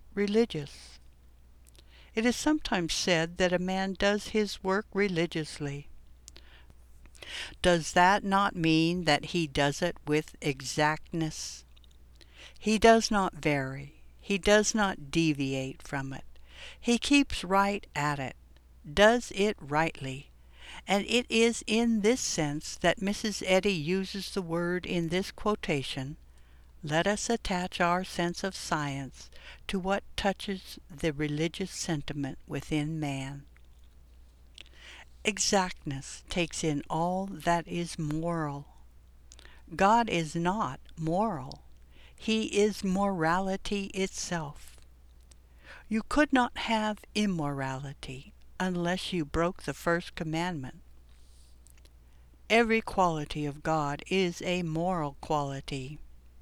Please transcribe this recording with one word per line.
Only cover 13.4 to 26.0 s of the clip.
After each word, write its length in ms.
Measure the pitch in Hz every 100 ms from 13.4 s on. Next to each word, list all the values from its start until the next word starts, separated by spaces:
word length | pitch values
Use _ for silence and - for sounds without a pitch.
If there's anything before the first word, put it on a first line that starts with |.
| 151 143 135 135 139 - - -
He 180 | - 196
does 380 | 208 208 208 220
not 360 | 196 - 143
deviate 720 | 165 160 147 135 135 131 -
from 320 | - 139 135
it. 120 | 131 - - - - - -
He 180 | - 240
keeps 460 | - 285 269 -
right 420 | 180 196 202 202 - 147
at 240 | 147 143
it, 160 | 127 - - - - - 160
does 400 | 147 208 240 - 196
it 200 | 208 -
rightly. 720 | 139 151 165 - 135 131 - - - - - - -
And 180 | 196 -
it 180 | 240 -
is 340 | 226 233 226 -
in 340 | 220 233 220
this 200 | 208 262
sense 540 | - - 147 151 - -
that 200 | 170 -
Missus 420 | 196 202 220 - 185
Eddy 280 | 185 202
uses 580 | 180 147 190 185 202 -
the 100 | 196
word 440 | 165 170 175 180 -
in 240 | 175 165
this 220 | 180 -
quotation, 840 | - 214 214 - 147 131 -